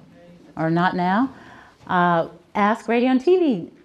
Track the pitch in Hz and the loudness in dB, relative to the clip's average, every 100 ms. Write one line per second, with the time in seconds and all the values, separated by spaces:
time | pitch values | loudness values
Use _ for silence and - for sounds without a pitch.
0 | - - - - - - 160 170 180 180 | -18 -20 -20 -20 -16 -6 -2 0 0 0
1 | 180 202 262 - - - - _ - 180 | 0 0 -2 -6 -20 -20 -20 _ -4 0
2 | 175 170 - - _ 202 208 226 - 233 | 2 0 -2 -10 _ -2 0 -2 -2 -2
3 | 254 262 302 370 320 196 - - | 0 0 2 2 2 -2 -6 -16